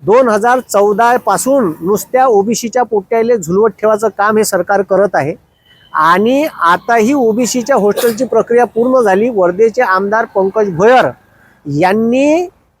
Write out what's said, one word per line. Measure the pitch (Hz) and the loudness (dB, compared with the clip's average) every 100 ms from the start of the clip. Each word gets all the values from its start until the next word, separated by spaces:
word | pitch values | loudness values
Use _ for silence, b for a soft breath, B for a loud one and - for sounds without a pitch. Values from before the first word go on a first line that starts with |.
दोन | 143 240 247 | 0 2 2
हजार | 214 240 254 | 2 0 0
चौदा | - 202 208 202 233 247 | 0 0 2 2 2 0
पासून | 220 185 254 277 185 156 | 0 -2 0 0 0 -4
नुसत्या | 170 240 - 254 262 | -4 -4 -2 0 2
ओबीसीच्या | 202 202 220 233 247 | 2 0 -4 -4 -4
पोट्याले | 233 208 190 226 226 233 | -2 -4 -2 -2 0 -2
झुलवत | 156 190 220 | -2 0 0
ठेवायचं | - 214 208 220 | 0 -2 0 -2
काम | 196 208 220 | -2 0 0
हे | |
सरकार | 202 180 - 202 | 0 -2 -2 -2
करत | 190 185 202 | 0 0 0
आहे | 170 143 - _ b b b b | 0 -4 -6 _ b b b b
आणि | 156 160 180 226 277 311 - | -2 0 2 2 0 -2 -2
आताही | 170 180 - 233 214 | 0 0 0 0 2
ओबीसीच्या | 294 226 220 240 247 226 240 | 0 0 0 -2 -2 -2 0
हॉस्टेलची | 208 196 240 220 | 0 0 -2 -2
प्रक्रिया | 240 220 - 240 | -2 0 0 0
पूर्ण | 240 226 247 262 | 0 0 0 2
झाली. | 208 190 240 | 2 0 0
वर्धेचे | 208 175 180 226 247 | 0 0 2 0 0
आमदार | 208 190 202 220 | 0 0 0 -2
पंकज | 233 196 190 220 202 | -2 -2 -2 -2 -2
भोयर | 160 220 254 147 - b b b b 147 | 0 2 4 2 -4 b b b b -8
यांनी | 147 180 220 233 254 294 330 359 - _ - | -2 0 0 0 0 2 0 -2 -12 _ -4